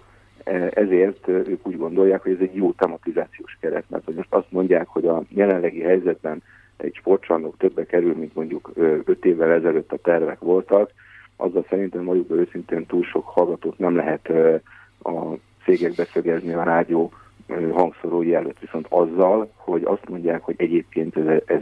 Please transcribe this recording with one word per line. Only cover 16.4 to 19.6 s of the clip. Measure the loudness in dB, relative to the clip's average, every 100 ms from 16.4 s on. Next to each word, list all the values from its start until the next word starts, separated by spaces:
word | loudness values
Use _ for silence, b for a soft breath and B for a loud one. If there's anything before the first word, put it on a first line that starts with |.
| -4
a | -4
rádió, | 0 0 2 0 -2 B B _ -10
ö, | -6 -2
hangszórói | 0 0 -2 -4 -2 0
előtt. | 0 -2 -10
Viszont | -10 -10 -2
azzal, | 0 2 2 2 2 -2
hogy | _